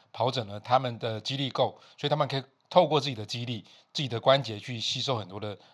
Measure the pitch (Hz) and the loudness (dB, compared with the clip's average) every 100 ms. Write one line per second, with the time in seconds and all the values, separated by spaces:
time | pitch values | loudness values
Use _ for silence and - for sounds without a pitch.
0 | _ - 120 127 101 104 - 127 131 113 | _ -2 0 0 -6 -8 2 2 2 -4
1 | 120 110 - 135 135 - 120 - - - | -4 -4 -6 -4 -4 0 0 0 -20 -6
2 | - 147 139 135 - _ - 180 160 151 | 0 2 0 -2 -6 _ 2 6 6 4
3 | 135 107 101 120 123 113 - - _ - | 0 -6 -8 -8 -6 -8 -10 -20 _ -6
4 | 135 113 131 139 113 104 - 120 - 135 | -4 0 6 4 4 -8 -8 -6 -4 -4
5 | 131 120 90 101 107 98 - | -2 -2 -4 -8 -8 -10 -16